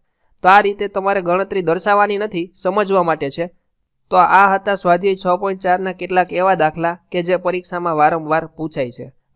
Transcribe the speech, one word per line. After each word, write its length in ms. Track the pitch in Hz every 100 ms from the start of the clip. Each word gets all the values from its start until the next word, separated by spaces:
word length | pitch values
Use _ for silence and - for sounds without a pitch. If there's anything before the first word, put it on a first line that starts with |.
| _ _ _ _
તો 60 | 180
આ 120 | 202
રીતે 280 | 202 202 202
તમારે 340 | 202 196 202
ગણતરી 400 | 170 185 196 202
દર્શાવવાની 560 | 160 175 208 202 208 202
નથી, 340 | 214 175 180 -
સમજવા 460 | 185 202 196 190
માટે 280 | 165 156 139
છે. 200 | 170 180 _ _ _ _ _ -
તો 60 | 185
આ 380 | 165 175 196
હતા 200 | 190 202
સ્વાધ્યાય 420 | 196 180 175 196 190
છ 100 | 185 180
પોઇન્ટ 200 | 196 190
ચાર 200 | 185 185
ના 120 | 190
કેટલાક 400 | 180 180 185 175
એવા 220 | 175 190
દાખલા 440 | 180 156 165 170 180 _
કે 100 | 180
જે 140 | 175 185
પરીક્ષામાં 600 | 185 180 - 180 175 156
વારંવાર 500 | 151 165 151 160 160
પૂછાય 440 | - 156 151 123
છે. 220 | 120 131 _ _